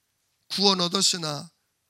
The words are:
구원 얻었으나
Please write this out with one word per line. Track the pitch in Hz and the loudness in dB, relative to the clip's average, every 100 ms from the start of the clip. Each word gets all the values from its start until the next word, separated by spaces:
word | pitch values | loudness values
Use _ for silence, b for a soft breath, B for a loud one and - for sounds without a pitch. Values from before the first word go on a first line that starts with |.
| _ _ _ _ - | _ _ _ _ -8
구원 | - 202 185 | 2 4 4
얻었으나 | 175 196 185 185 160 143 170 _ _ _ | 0 0 0 -2 -6 -8 -12 _ _ _